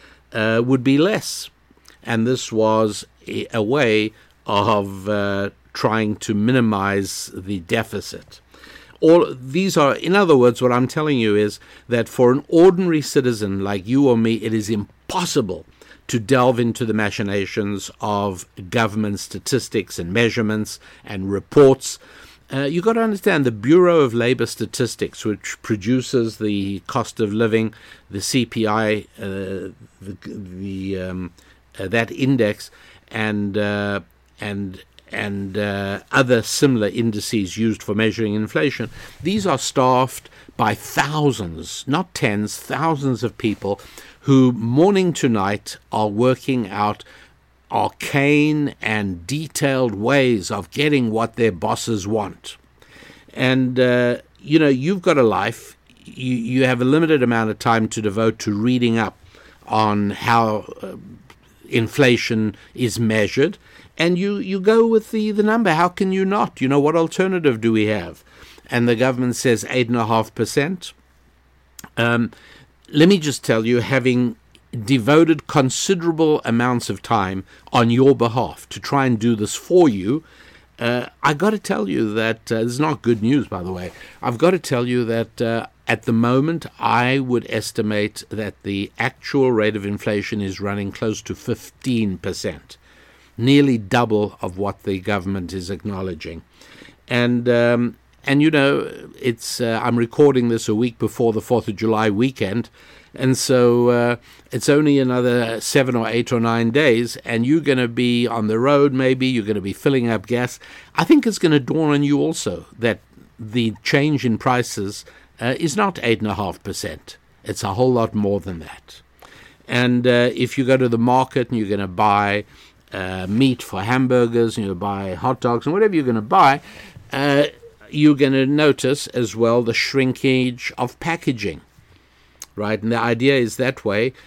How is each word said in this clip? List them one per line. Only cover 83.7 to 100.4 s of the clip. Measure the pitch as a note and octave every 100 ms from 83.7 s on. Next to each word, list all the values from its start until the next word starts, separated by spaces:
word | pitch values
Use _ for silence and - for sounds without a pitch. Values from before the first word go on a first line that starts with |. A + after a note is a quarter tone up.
way. | F2+ F2+ - - -
I've | - A#2
gotta | E3+ F#3
tell | - B2 B2
you | B2 A2+
that, | A2+ A2+ -
uh, | A#2 A2+ - _ -
at | A2+
the | -
moment, | A2+ A#2+ C3 D3+ E3 - -
I | A#2 A2+ B2 C3+
would | B2+ A#2+ -
estimate | A2+ - - G#2+ G#2 G#2 - -
that | G#2+ G2+ -
the | G2+ G2 G2+ -
actual | B2 - - C#3+ C3
rate | A2+ G#2+
of | G#2+ G2+
inflation | G2+ - G#2 G2 G#2+
is | G2 F#2+
running | G2+ G2+ G2
close | - A2+ G#2
to | -
fifteen | F2+ - A2+ - _ C3 A#2+ G#2+ F2+
percent, | G2+ F2 G#2 D2+ - - _ _ - _ _ -
nearly | A#2+ C#3+ C#3 A#2
double | F#2+ B2 A#2 G#2+ G#2 -
of | G2+ F2+
what | G2+ -
the | - G2
government | F#2+ G2+ F2+ G2 F2
is | F#2+ F2
acknowledging. | F#2 G#2 F#2+ F#2+ D#2+ - D#2+ - _ - - - _ -
And, | A#2+ A#2+ B2 A#2+
um, | A#2+ A#2+ A#2+ A#2+ - _ _ -
and, | C#3
you | D3+
know, | D3+ C#3 C#3 - - - -
it's, | B2+ A#2 - -
uh, | A#2+ A2+
I'm | A#2+ A#2+
recording | A#2 - D3 C3